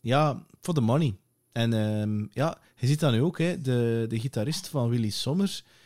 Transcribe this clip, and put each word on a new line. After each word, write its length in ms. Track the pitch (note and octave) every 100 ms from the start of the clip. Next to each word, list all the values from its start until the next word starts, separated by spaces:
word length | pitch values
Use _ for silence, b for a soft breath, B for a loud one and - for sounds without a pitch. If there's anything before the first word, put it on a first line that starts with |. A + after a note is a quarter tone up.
ja, 440 | A2+ C3+ D#3 - - _
for 140 | -
the 60 | D#3
money. 340 | A2 C#3+ D3 F#2+ _ _ _
En, 200 | A#2 A#2
ehm, 540 | A2 G#2+ G#2+ G#2+ G#2+ G#2
ja, 280 | B2 D#3+ - _ _
je 100 | B2
ziet 140 | D3
dat 120 | D3+
nu 100 | A2+
ook, 160 | E3 -
hè, 220 | E3+ F3+
de, 440 | C3 A#2+ A#2 A#2 A2+
de 100 | A2+
gitarist 480 | B2+ A2+ G#2+ - -
van 200 | C#3+ A#2
Willy 220 | A#2+ G#2+
Sommers, 540 | - C3 F3+ G3 - b b